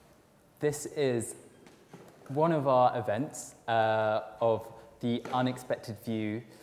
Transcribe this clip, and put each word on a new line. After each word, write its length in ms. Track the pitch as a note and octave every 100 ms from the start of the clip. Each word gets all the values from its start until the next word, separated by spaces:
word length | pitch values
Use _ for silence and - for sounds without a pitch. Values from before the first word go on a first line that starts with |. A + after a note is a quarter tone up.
| - _ _ _ _ -
this 260 | D3 D3 -
is 480 | - C#3 A#2+ A2 - - - - - - - - - -
one 240 | C3+ E3
of 160 | D#3+ C#3
our 280 | B2+ B2 -
events, 600 | G#2+ G#2 D3+ - - - -
uh, 540 | A#2 A2 A2 A2 A2 - -
of 240 | A#2 A2 - - - -
the 240 | B2 A#2 -
Unexpected 680 | B2+ B2+ B2+ - A#2+ - G#2+
View 380 | - A2 G#2+ A2 B2 -